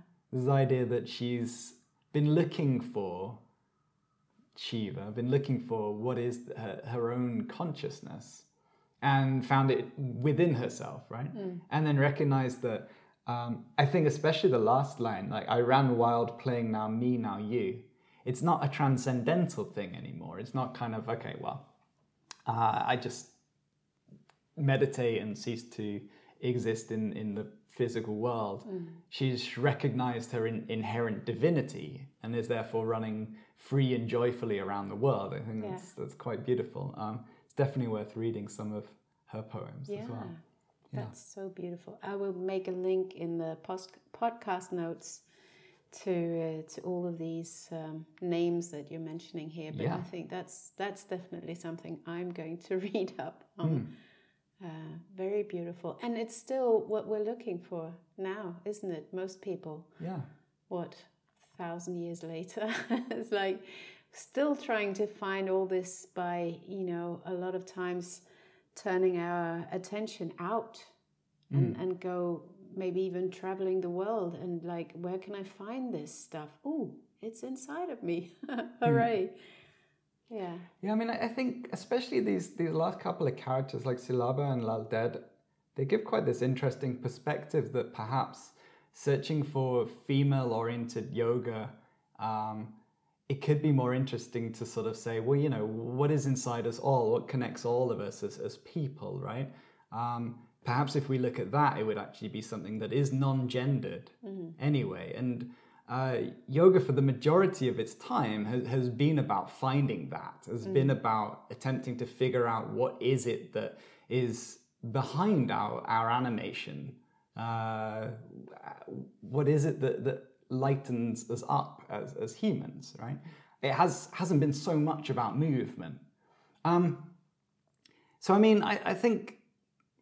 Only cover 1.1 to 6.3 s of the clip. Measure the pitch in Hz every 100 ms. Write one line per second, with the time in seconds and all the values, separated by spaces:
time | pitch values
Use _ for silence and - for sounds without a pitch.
1.1 | - 120 120 117 - - - _ _ _
2.1 | 151 147 156 175 - 143 123 - 107 98
3.1 | 90 98 120 - _ _ _ _ _ _
4.1 | _ _ _ _ - - 117 104 - 101
5.1 | 110 123 139 139 127 - 113 104 104 120
6.1 | 123 123